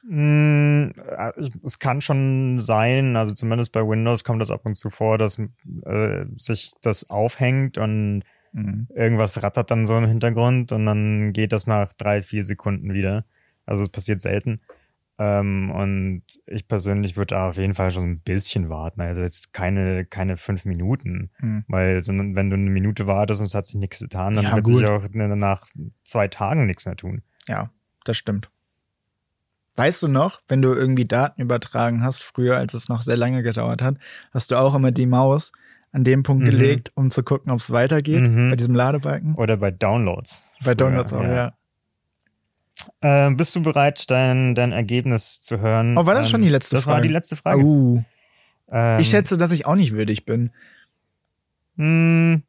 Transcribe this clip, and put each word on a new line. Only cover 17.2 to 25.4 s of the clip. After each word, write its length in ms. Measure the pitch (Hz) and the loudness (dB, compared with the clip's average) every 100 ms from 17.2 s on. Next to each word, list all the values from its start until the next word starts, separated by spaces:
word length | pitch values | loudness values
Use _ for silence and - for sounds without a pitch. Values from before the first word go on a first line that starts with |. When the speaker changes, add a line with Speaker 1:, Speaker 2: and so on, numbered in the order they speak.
| 101 95 | -4 -2
Speaker 1:
da 140 | 92 | -4
auf 80 | 90 | -2
jeden 180 | 95 98 | -4 0
Fall 160 | 92 | -2
schon 180 | 90 87 | -2 -4
ein 100 | 82 | -6
bisschen 480 | - 95 - - 85 | -4 -2 -2 -2 -4
warten. 320 | 78 80 - | -6 -8 -6
Also 200 | 85 87 | -6 -4
jetzt 320 | 90 - - | -6 -6 -12
keine, 500 | - 92 98 92 92 | -6 -2 0 0 -2
keine 320 | 90 - 95 90 | -6 -6 -4 -4
fünf 300 | - 98 98 | -4 -6 -4
Minuten. 640 | 87 90 135 95 90 92 _ | -4 -2 -4 -4 -8 -10 _
Speaker 2:
Mhm. 240 | 113 107 107 | -6 -6 -4
Speaker 1:
Weil, 340 | 92 92 92 | 0 0 0
sondern 340 | 82 98 101 95 | -2 -4 -2 -2
wenn 140 | 98 | 0
du 60 | 98 | 0
eine 160 | 98 | 0
Minute 340 | 95 98 104 101 | 0 0 -2 -2
wartest 340 | 98 104 104 | 0 0 -2
und 40 | 104 | -2
es 80 | |
hat 120 | 104 - | -4 -6
sich 100 | 101 | -8
nichts 240 | 98 - | -8 -8
getan, 340 | - 95 92 | -10 -6 -2
dann 120 | 107 104 | 0 0
Speaker 2:
Ja, 100 | 110 | 0
Speaker 1:
wird 100 | 107 | 4
Speaker 2:
gut. 120 | 123 | 4
Speaker 1:
sich 80 | 107 | 4
auch 200 | 104 101 | 0 -4
ne-, 240 | 104 104 | -4 -2
nach 320 | 104 | 0